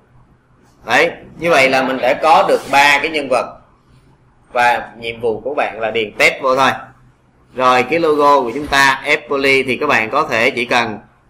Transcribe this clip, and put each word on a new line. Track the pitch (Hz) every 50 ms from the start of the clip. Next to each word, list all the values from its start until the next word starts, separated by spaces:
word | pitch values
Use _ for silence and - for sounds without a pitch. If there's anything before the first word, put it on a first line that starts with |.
| _ _ _ _ _ _ _ _ _ _ _ _ _ _ _ _ -
Đấy, | - 117 135 160 170 - - - - - -
như | 156 175
vậy | 165 143 131 135
là | 135 131 131
mình | 127 131 127
đã | 117 123 139 - -
có | 156 - - - -
được | 135 117 - - 139
ba | 135 143 147 143 139 143
cái | 165
nhân | 160 151 139 127
vật. | 127 117 101 - - - _ _ _ _ _ _ _ _ _ _ _ _ _ _ _ _ _ _ -
Và | 123 120 123 120 - - - - 113
nhiệm | 117 117 117 113
vụ | 120 117 107 101
của | - 127 147
bạn | 147 120 101 85 107
là | 113 110
điền | 110 113 110 104 98 -
test | 143 160 156 - 139
vô | 131 131
thôi. | 135 135 127 117 - - - - _ _ _ _ _ _ _ _ _ _ _ -
Rồi | 120 127 127 127 127 120
cái | 127 151 170
logo | 165 156 151 147 147 143 143 139
của | 127 117 113
chúng | 143 151
ta, | 143 147 139 139 135 131 131 -
Ép | 139 151 151 - -
Poly, | 147 135 135 139 135 135 127
thì | 131 123
các | 120 139
bạn | 147 131 113 110 110
có | 117 143 156
thể | 151 127 110 117 135
chỉ | 131 120 120
cần | 117 131 120 117 113 104 104 - _ _ _ _ _